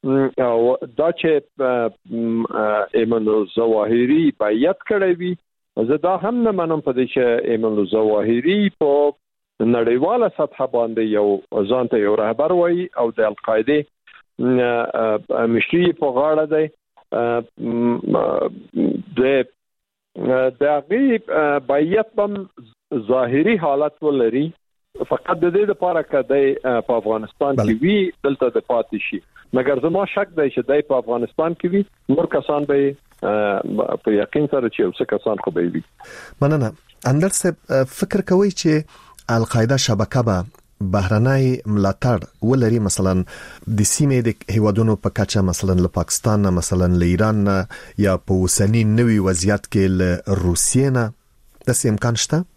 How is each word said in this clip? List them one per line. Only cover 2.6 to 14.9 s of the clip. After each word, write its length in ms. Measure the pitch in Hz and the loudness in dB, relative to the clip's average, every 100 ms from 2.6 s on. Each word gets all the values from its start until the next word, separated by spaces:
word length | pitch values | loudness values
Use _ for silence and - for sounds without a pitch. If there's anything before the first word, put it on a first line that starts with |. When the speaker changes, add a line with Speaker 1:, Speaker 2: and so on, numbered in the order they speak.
| 107 107 98 | -2 0 -2
Speaker 1:
ایمن 360 | 110 113 117 107 | -2 0 0 2
الظواهري 1040 | 107 101 - 117 110 104 117 123 151 160 - | 0 0 -2 0 0 2 0 2 2 2 0
بیعت 360 | 107 110 151 190 - | 0 2 0 -2 -2
کړی 280 | 208 190 175 | 0 0 0
وي، 180 | 180 180 _ _ _ - | -4 -8 _ _ _ -6
زه 200 | 113 151 | -2 0
دا 200 | 170 185 | 0 -2
هم 260 | 190 240 | -2 0
نه 80 | 226 | 0
منم 300 | 196 165 160 | 0 -2 -2
په 120 | 143 | -2
دې 140 | 127 127 | -2 -2
چې 60 | - | 0
ایمن 600 | 123 117 - 113 110 107 | 0 0 0 -2 0 0
الظواهري 920 | 95 107 107 107 107 117 143 202 202 _ | 0 0 2 2 2 0 2 2 0 _
په 340 | 147 143 147 - _ _ _ _ | 2 4 2 -2 _ _ _ _
نړیواله 680 | 113 120 113 123 156 247 220 - | 0 2 2 2 2 2 0 -2
سطحه 280 | 151 - 135 | -6 -2 -2
باندې 320 | 123 113 113 | -2 -2 -2
یو 420 | 110 104 104 98 - | 0 2 2 0 -2
ځان 340 | - 98 127 120 | -4 0 0 0
ته 80 | 120 | 0
یو 180 | 101 | 2
رهبر 380 | 107 107 113 156 | 0 0 0 0
وایي 360 | 180 175 175 180 - | 2 2 0 -4 -4
او 120 | 120 | -4
د 100 | 110 | 0
القاعدې، 640 | 107 104 - 110 110 147 147 _ - - _ - | -2 -2 -2 0 2 0 -2 _ -20 -20 _ -4
م، 220 | 123 127 | 0 2
آه، 580 | 123 120 117 | 2 0 -2